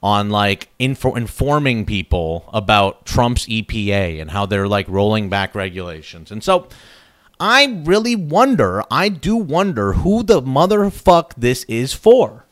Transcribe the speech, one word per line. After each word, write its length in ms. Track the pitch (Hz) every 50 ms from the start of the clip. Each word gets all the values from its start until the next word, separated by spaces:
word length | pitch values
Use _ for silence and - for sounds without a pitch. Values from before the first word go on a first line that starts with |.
on, 300 | - 101 104 104 101 104
like, 380 | 104 104 104 101 98 - - _ _ _
info-, 380 | 127 131 139 - - 127 -
informing 680 | 120 120 104 - - 135 139 143 151 147 135 123 113 104
people 600 | - 107 98 87 _ - 90 85 80 82 85 - - -
about 520 | 110 101 95 107 104 101 98 - _ _
Trump's 440 | - - - 120 120 123 120 - -
E 140 | 113 110 110
P 300 | _ - 113 104 101 101
A 280 | 101 98 87 80 78
and 100 | 78 78
how 160 | 78 101 101
they're, 220 | 95 104 98 98 101
like, 180 | 101 101 95 -
rolling 400 | 92 98 101 104 107 110 107 95
back 280 | 92 98 98 92 -
regulations. 760 | 104 95 95 87 92 90 87 82 80 76 - - 87 82 -
And 100 | 104 110 -
so 240 | - 190 180 - - - - - - - - _ _ _ _ _ _ _ _
I 420 | 160 202 233 262 285 285 240 180 147
really 320 | 156 180 214 220 240 240
wonder, 720 | 220 180 147 151 190 240 277 262 180 120 92 90 98 107 -
I 200 | 113 135 180 214
do 260 | 202 156 - 165 220
wonder 600 | 233 214 147 143 170 196 202 170 - 202 202 190
who 280 | - - 175 202 226 240
the 180 | 190 220 165
motherfuck 920 | 127 131 131 135 165 185 214 208 202 202 - - - - 180 170 165 - -
this 280 | - 120 120 127 123 -
is 280 | - 110 113 123 131 -
for. 520 | - - 214 233 254 202 110 104 117 - _